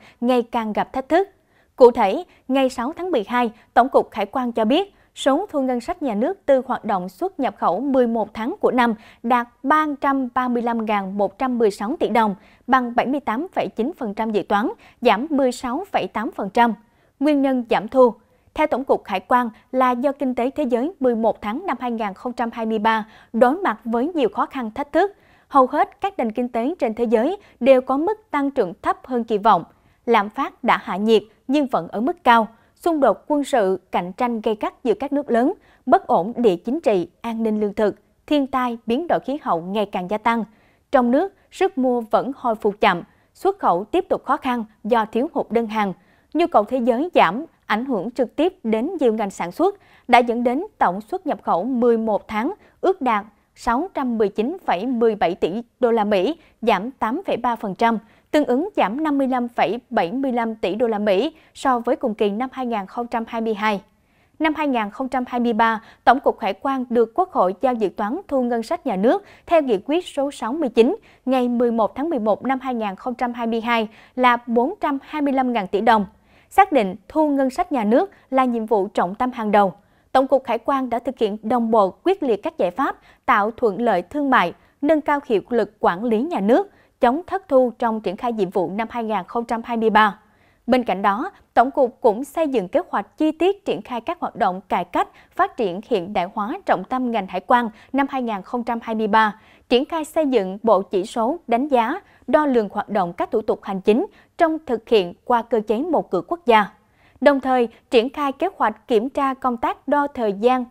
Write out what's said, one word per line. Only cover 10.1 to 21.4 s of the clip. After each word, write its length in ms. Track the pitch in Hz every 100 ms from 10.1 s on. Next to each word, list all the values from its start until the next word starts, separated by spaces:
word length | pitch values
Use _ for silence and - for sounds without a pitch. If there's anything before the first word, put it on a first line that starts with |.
| 269 247
ba 140 | 254 254
mươi 160 | 240
lăm 220 | 233 233 220
ngàn 320 | 208 190 202
một 220 | 190 -
trăm 180 | 262 240
mười 140 | 220
sáu 240 | - 208 320
tỷ 100 | 202
đồng, 260 | 226 214 185 _ _ -
bằng 280 | 262 240 240
bảy 100 | 214
mươi 140 | 285
tám 280 | 240 220 370
phẩy 140 | 254 180 -
chín 160 | 247 -
phần 160 | 220
trăm 180 | 202 220
dự 120 | 208
toán, 260 | - 202 277 466 - _
giảm 260 | 233 208 320
mười 220 | 277 254
sáu 320 | 247 247 277 403
phẩy 160 | - 175
tám 180 | 220 269
phần 180 | 359 196
trăm. 240 | 233 240 202 _ _ _ -
Nguyên 220 | 294 285
nhân 240 | 269 254 233
giảm 180 | 185 214
thu, 260 | 262 247 - _ _ _
theo 140 | - 311
Tổng 160 | 240
cục 220 | 277 220 -
Hải 140 | 190
quan, 300 | - 247 233 - _
là 200 | 254 254
do 200 | 247 277
kinh 240 | 269 262 247
tế 140 | 254
thế 140 | 294
giới 280 | 262 240 294 392
mười 160 | 254 226
một 260 | 226 -